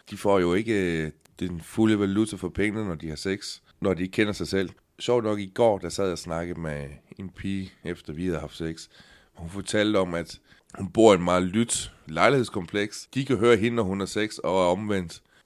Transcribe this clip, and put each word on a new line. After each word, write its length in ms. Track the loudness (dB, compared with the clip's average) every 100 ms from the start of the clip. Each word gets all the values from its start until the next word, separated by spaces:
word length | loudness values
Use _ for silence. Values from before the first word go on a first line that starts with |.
| -18
de 60 | -4
får 220 | 2 4
jo 140 | 4
ikke, 480 | 2 0 0 0 0
øh, 80 | -4 -8 _ -8
den 200 | -8 -8
fulde 380 | -6 2 4 4
valuta 360 | 2 2 -2 -4
for 120 | -6
pengene, 360 | -2 -2 -2 -6
når 60 |
de 140 | -8 -8
har 80 | -6
sex, 420 | -4 -4 -6 -16 _ _
når 140 | 0
de 80 | 0
ikke 100 | 0
kender 200 | 0 0
sig 160 | -2 -2
selv. 220 | -2 -2 -8 _ -8
Sjovt 260 | 0 0
nok 140 | 0 -4
i 100 | -6
går, 240 | 2 2 2
der 100 | -4
sad 160 | -2
jeg 80 | -2
og 60 | -2
snakkede 420 | -6 -6 -6 -6
med 240 | -6 -8 -10 -14 _ -16
en 100 | -16
pige, 420 | -10 -6 -6 -8 -12
efter 280 | -10 -10 -10
vi 140 | -6 -4
havde 140 | -4
haft 160 | -6 -8
sex. 320 | -10 -10 -16 -20 -20 -20 _
Hun 160 | -16 -12
fortalte 460 | -10 -2 0 2 2
om, 180 | 0
at 240 | -4 -8 -14 _ _ _ -10
hun 100 | -2
bor 240 | 8 10
i 40 | 10
en 60 |
meget 180 | 6 2
lyt 500 | 2 0 0 -4 -6 -14 -6
lejlighedskompleks. 1040 | 2 4 4 0 -6 -4 -4 -4 -8 -8
De 100 | -6
kan 120 | -2 4
høre 200 | 6 6
hende, 200 | 4 0
når 60 |
hun 160 | -2 -2
har 60 | -4
sex, 320 | -4 -4 -4
og 220 | -2 2
er 20 | 2
omvendt. 520 | 0 -2 -4 -4 -12 _ _